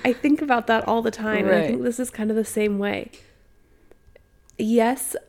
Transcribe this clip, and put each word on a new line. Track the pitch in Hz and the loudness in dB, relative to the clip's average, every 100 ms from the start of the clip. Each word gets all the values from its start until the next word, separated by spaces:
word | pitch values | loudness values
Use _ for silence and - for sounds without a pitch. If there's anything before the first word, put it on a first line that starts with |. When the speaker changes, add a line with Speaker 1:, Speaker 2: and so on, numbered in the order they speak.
| - | -2
Speaker 1:
I | |
think | 240 294 302 | 0 2 2
about | 294 240 226 | 2 0 2
that | 226 - | 0 2
all | 226 | 0
the | 226 | 0
time, | 214 214 214 196 | -4 -2 0 4
and | 180 | 2
I | |
Speaker 2:
Right. | 160 | 2
Speaker 1:
think | 247 | 0
this | 247 233 | -2 -4
is | 247 | -6
kind | - 214 | -4 -2
of | 220 | -2
the | 214 | -2
same | - 214 202 | -2 0 0
way. | 202 202 - - - _ _ _ _ _ _ - - - _ _ _ - | -2 -4 -8 -16 -20 _ _ _ _ _ _ -20 -20 -20 _ _ _ -6
Yes, | 214 233 226 262 - - | 0 2 2 0 -6 -10